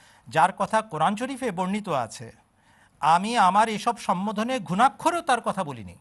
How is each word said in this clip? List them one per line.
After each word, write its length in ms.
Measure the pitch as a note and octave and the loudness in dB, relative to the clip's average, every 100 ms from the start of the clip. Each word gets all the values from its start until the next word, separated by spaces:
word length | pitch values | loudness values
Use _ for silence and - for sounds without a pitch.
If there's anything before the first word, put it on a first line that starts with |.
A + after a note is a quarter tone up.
| _ _ - | _ _ -4
যার 240 | D3+ F3 | 2 2
কথা 280 | F#3+ F#3+ A3 | 2 -2 -2
কোরআন 360 | A3 D#3 D#3+ G#3 | -2 -2 0 0
শরীফে 340 | B3+ C4+ B3+ | -6 -6 -6
বর্ণিত 380 | F3 F3+ G#3 G#3 | -4 -4 -4 -4
আছে, 440 | D3 A2+ - A2+ - _ _ _ _ _ - | -4 -4 -8 -18 -20 _ _ _ _ _ -4
আমি 360 | D3 E3+ G3+ A#3+ | 2 2 2 4
আমার 320 | F#3+ G3 A3+ | 4 6 2
এসব 280 | G#3+ - G#3+ | 0 -2 -2
সম্বোধনে 600 | - F3+ G3+ G#3 A3+ C4 | -2 -2 -2 -2 -2 -4
ঘুণাক্ষরও 640 | D3+ F#3 B3+ C4 D#4 E4+ | -2 2 2 2 -2 0
তার 200 | E4 B3 | 0 0
কথা 240 | A3 F#3+ | 0 -4
বলিনি। 300 | D#3+ B2+ F#2 F2 | -6 -8 -14 -18